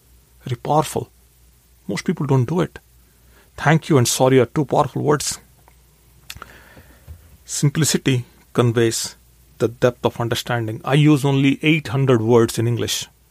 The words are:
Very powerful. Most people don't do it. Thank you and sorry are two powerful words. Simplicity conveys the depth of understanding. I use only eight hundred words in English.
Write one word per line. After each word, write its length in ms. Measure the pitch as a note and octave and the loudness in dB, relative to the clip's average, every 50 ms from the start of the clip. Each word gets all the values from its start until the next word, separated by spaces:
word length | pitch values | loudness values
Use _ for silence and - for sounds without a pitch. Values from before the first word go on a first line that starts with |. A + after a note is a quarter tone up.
| _ _ _ _ _ _ _ _ - | _ _ _ _ _ _ _ _ -10
Very 120 | C3 B2 | -10 -10
powerful. 540 | - - C#3+ D3 D#3 D3+ - - - - - _ _ _ _ _ _ _ _ _ _ _ _ _ _ _ | -6 -4 -2 0 0 0 -2 -4 -8 -8 -10 _ _ _ _ _ _ _ _ _ _ _ _ _ _ _
Most 180 | - - E3+ - | -8 -8 -6 -4
people 220 | - E3+ - D#3 | -4 -4 -2 -2
don't 220 | C3+ C3+ C3 A#2+ A2 | 0 0 0 0 0
do 120 | D#3+ F#3 | -2 -2
it. 180 | D#3+ - - - _ _ _ _ _ _ _ _ _ _ _ _ _ _ _ | -2 -4 -6 -14 _ _ _ _ _ _ _ _ _ _ _ _ _ _ _
Thank 320 | - - C#3+ D#3+ D3+ - - | -4 0 2 2 2 2 2
you 100 | D#3 C3 | 2 2
and 80 | A#2+ | 2
sorry 320 | - - - C3 C3 C3+ C3 | 2 0 2 2 4 4 4
are 80 | A#2 | 4
two 180 | - - D#3+ C#3 | 2 0 -4 -2
powerful 380 | - - D3 D3 B2+ - C3+ | 0 0 0 0 0 -4 -4
words. 360 | B2 C#3+ D3+ C#3+ - - - - - _ _ _ _ _ _ _ _ _ _ _ _ _ _ _ _ - - - - - - - - - - - - - - _ _ - - - - - - - _ | -2 0 -2 -2 -2 -6 -10 -10 -14 _ _ _ _ _ _ _ _ _ _ _ _ _ _ _ _ -20 -20 -20 -20 -20 -20 -20 -20 -20 -20 -20 -20 -20 -20 _ _ -20 -20 -20 -20 -20 -20 -20 _
Simplicity 800 | - - - D3+ C#3+ - D#3+ D3 - - F3+ - C#3+ C3 B2 A#2+ - _ _ _ _ | -12 -4 -2 0 0 0 0 0 0 0 0 0 0 0 0 -2 -8 _ _ _ _
conveys 640 | - - B2 A#2+ A2 A#2+ A#2 A2+ A2+ - - - - _ _ _ _ _ _ _ _ - | 0 0 2 2 2 2 0 0 0 -4 -8 -10 -12 _ _ _ _ _ _ _ _ -4
the 100 | B2 A2+ | -4 -4
depth 360 | A#2+ - - B2 A#2+ - - | -2 0 0 0 0 0 -4
of 160 | A2+ - - | -4 -4 -4
understanding. 600 | A#2 A#2 A#2+ - - - B2 A#2+ A2+ A2 A2 B2+ - | -6 -4 -6 -6 -6 -4 -4 -4 -4 -6 -8 -8 -4
I 100 | C3+ C3+ | 0 2
use 300 | D3+ D3 D3+ D3+ C3 C3 | 4 4 4 4 2 2
only 340 | C#3+ C3+ C3+ C#3 C#3 C3+ - | 0 0 2 2 2 0 0
eight 260 | - D#3 E3 D#3 - - | 0 0 0 0 -2 -4
hundred 340 | - C3+ C3+ B2+ B2+ A2 | -4 -2 2 2 2 2
words 360 | A2 A2+ B2 A#2 A2+ A2+ - - | 4 4 4 4 4 2 0 -2
in 80 | A2+ | -2
English. 420 | A#2+ A#2 A2 G#2+ G2+ - - - - _ _ _ _ | -2 -2 -2 -4 -4 -6 -6 -8 -12 _ _ _ _